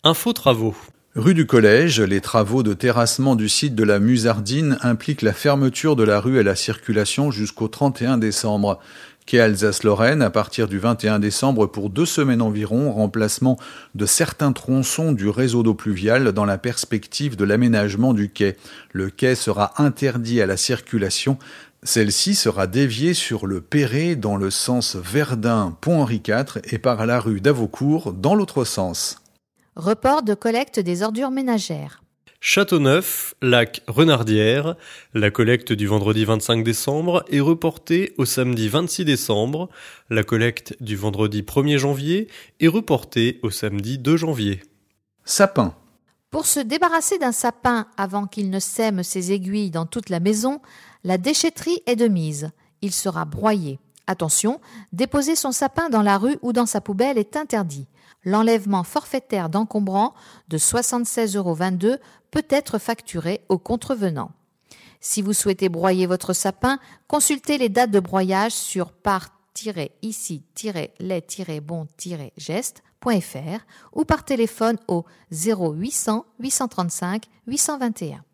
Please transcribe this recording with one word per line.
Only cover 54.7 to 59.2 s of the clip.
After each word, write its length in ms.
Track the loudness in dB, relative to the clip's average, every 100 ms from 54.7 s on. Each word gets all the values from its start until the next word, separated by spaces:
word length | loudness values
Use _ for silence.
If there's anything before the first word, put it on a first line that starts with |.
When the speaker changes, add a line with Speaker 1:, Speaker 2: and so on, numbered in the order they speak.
| -20 -14
Speaker 3:
déposer 420 | -4 0 0 0 -2
son 160 | -2
sapin 380 | -2 -2 -2 0
dans 120 | 2
la 160 | 4 2
rue 200 | 2 -2
ou 100 | -2
dans 140 | -2 -2
sa 160 | -4
poubelle 380 | -4 -2 0 0
est 180 | -2 -6
interdit. 480 | -4 -4 -4 -8 -14 _ _ _ -2
L'enlèvement 580 | 2 2 2 0 -2
forfaitaire 640 | -2 -6 -4 -8